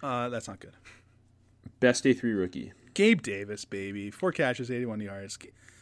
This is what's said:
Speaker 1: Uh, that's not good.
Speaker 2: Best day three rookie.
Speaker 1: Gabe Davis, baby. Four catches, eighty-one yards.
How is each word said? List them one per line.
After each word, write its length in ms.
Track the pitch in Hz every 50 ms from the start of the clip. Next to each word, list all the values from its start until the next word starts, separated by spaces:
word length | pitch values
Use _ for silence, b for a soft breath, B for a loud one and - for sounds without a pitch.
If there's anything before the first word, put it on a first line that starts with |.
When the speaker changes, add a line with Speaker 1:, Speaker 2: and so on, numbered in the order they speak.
Speaker 1:
Uh, 260 | B 139 127 123 120 123
that's 180 | 120 113 - -
not 120 | 98 95
good. 140 | - - - - - B B B B B _ _ _ _ _ _ _ _ _ _ - - - -
Speaker 2:
Best 240 | 127 123 123 - -
day 100 | 135 123
three 180 | - - 117 110
rookie. 400 | 98 92 90 - - - - - _ - - -
Speaker 1:
Gabe 280 | - 196 220 226 165
Davis, 420 | - 113 101 98 101 101 104 101 -
baby. 460 | - - 98 98 98 98 101 101 104
Four 200 | 107 - - 185
catches, 380 | - - 156 127 123 - 127 120
eighty-one 280 | 127 120 123 120 110 107
yards. 360 | 107 98 98 98 98 98 - - - - - b b b b b